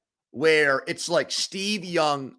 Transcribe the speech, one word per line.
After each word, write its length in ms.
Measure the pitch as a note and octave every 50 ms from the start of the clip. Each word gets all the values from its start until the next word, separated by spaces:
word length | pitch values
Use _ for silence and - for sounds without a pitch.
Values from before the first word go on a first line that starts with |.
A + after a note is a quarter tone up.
| _ _ _ _ _ _ -
where 500 | A#2 C#3+ D#3+ D#3 D#3 D3+ C#3+ C3+ C3+ - -
it's 200 | E3 - - -
like 220 | E3+ D#3+ C3 -
Steve 540 | - - - - - G3 G3 G3+ G#3+ G#3 E3+
Young 500 | F#3 E3+ E3 D#3 D3+ C#3+ C#3 C3+ B2+ -